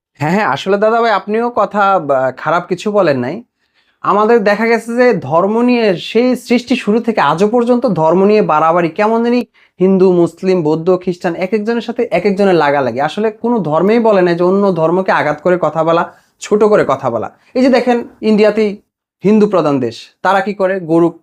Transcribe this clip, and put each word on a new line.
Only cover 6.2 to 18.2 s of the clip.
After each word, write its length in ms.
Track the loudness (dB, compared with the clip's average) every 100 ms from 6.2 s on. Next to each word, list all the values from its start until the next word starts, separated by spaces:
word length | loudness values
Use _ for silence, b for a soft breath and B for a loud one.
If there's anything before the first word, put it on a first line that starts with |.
| 0 -2
সৃষ্টি 400 | -2 -2 0 -4
শুরু 240 | 0 -2
থেকে 220 | 0 0
আজও 260 | 0 2 0
পর্যন্ত 380 | 2 2 0 0
ধর্ম 400 | 0 2 4 4
নিয়ে 160 | 2
বাড়াবাড়ি, 480 | 2 2 2 2 -2
কেমন 340 | -2 -2 0
জানি 220 | 0 -2 -4 b b -2
হিন্দু, 340 | 0 4 4
মুসলিম, 500 | 4 2 0 -2 0
বৌদ্ধ, 340 | 0 -2 0 0
খ্রিস্টান, 340 | -2 -6 -6 -4
এক 180 | -4
একজনের 280 | -4 -2 -4
সাথে 260 | -6 -6 -2
এক 140 | -2 0
একজনের 300 | 0 2 2
লাগালাগি। 460 | 2 0 -2 -2
আসলে 300 | -4 -2 -4
কোনো 280 | -4 -2 -2
ধর্মেই 400 | 0 0 2 2
বলে 220 | 2 2
না 120 | 2
যে 100 | 2
অন্য 280 | 0 2 0
ধর্মকে 400 | 0 0 0 0
আঘাত 300 | 0 -2 -2
করে 160 | -2 0
কথা 220 | 0 -2
বলা, 300 | 0 0 -2 B B B
ছোট 240 | -4 0
করে 220 | 2 2 2
কথা 220 | -2 -4
বলা। 220 | -6 -8 -12 b
এই 80 | 0
যে 80 | 2
দেখেন, 380 | 2 0 -2 -4 -6